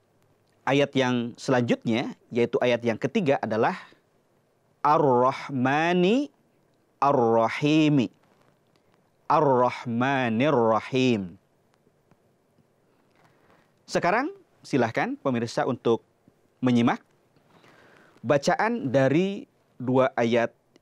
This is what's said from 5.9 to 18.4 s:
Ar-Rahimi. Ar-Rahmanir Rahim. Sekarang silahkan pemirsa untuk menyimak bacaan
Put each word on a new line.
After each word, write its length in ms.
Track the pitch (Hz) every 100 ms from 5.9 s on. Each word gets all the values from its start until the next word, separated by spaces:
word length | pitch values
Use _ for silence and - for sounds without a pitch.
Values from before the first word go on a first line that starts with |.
| 180 180 254 294 _ _ _ _ _ _ -
Ar-Rahimi. 1120 | 139 135 117 113 113 - 147 156 151 147 107 _ _ _ _ _ _ _ _ _ _ _ -
Ar-Rahmanir 1300 | 151 143 123 123 - 123 117 131 135 123 110 147
Rahim. 800 | 139 113 107 - 131 127 110 90 95 _ _ _ _ _ _ _ _ _ _ _ _ _ _ _ _ _ _ _ _ _ _ _ _
Sekarang 480 | - 180 175 220 311 392 _ _
silahkan 560 | - 131 113 139 202 277
pemirsa 480 | 139 117 113 - 175
untuk 400 | 120 117 113 _ _ _ _ _ -
menyimak 400 | 127 120 120 214 _ _ _ _ _ _ _ _ _ _ _ _
bacaan 640 | 117 143